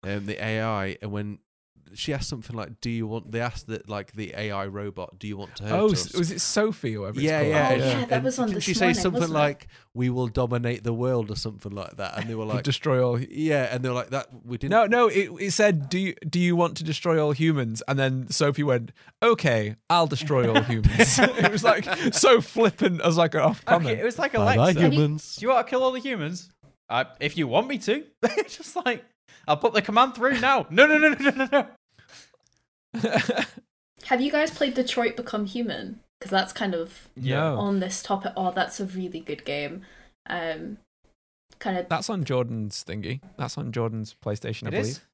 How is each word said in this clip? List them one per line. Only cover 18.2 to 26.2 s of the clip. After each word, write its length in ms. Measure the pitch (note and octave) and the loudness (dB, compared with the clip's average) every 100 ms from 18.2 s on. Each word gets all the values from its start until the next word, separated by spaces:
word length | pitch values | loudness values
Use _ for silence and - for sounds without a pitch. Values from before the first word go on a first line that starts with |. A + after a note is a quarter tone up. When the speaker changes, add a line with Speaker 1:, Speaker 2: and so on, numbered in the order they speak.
| B2+ | -4
Speaker 2:
Sophie 340 | - D3 C#3+ | 0 2 2
went, 280 | D3 B2+ A#2 - - _ | 2 2 0 -14 -20 _
"Okay, 540 | A#3 A3+ D#3 A#2 G#2+ G#2+ _ | 4 4 4 2 0 -6 _
I'll 200 | F3 E3 | 2 2
destroy 440 | C#3+ D3+ C#3 A#2+ | 0 0 2 4
all 120 | A2+ | 2
Speaker 1:
<laughs> 0 | |
Speaker 2:
humans." 560 | B2 A#2 A2 A2 A3+ - | 2 4 4 6 6 6
<laughs> 0 | |
It 320 | A#3+ - F3 | 4 4 2
was, 120 | G#3 | 4
like, 220 | A3+ F#3+ E3+ F#3+ - | 4 4 2 -2 0
so 300 | - - - | 4 6 6
flippant 600 | - - A3 - C#4+ F3 | 4 2 2 4 0 2
as, 160 | - E3 | 2 4
like, 180 | E3 D#3 | 2 4
an 60 | |
off 180 | D#3 - - | 2 2 2
Speaker 4:
Okay, 40 | |
Speaker 2:
comment. 280 | E3+ D3+ A2+ | 2 2 0
Speaker 4:
it 40 | |
was 140 | A3 A#3 | -2 -2
like 160 | C#4+ | -2
Speaker 1:
Bye 60 | A3+ | 2
bye, 160 | - A2+ | 4 6
Speaker 4:
Alexa. 260 | D3+ D#3+ | 4 6
Speaker 3:
Have 120 | E3+ | 4
you 60 | C#3+ | 4
Speaker 1:
humans. 360 | D3 D3+ - - | 2 0 -8 -6
Speaker 4:
"Do 100 | A3 | 2
you 40 | |
want 160 | B3+ B3+ | 2 2
to 20 | |
kill 140 | B3+ | 0
all 80 | C4 | 0
the 80 | B3+ | -2
humans?" 500 | B3 A#3 | -6 -6